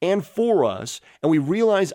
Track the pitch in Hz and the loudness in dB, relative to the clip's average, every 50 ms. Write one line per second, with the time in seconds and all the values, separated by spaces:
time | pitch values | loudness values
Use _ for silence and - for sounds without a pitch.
0 | 156 180 196 208 147 - - 220 226 240 220 175 131 107 95 95 107 120 - - | -2 -2 0 -2 -2 -6 -4 -2 0 2 2 2 2 0 0 -4 -10 -12 -14 -16
1 | - _ _ _ - 151 160 156 139 143 180 220 226 220 208 190 196 147 - | -18 _ _ _ 0 0 2 2 0 0 0 0 2 2 2 2 0 -2 -2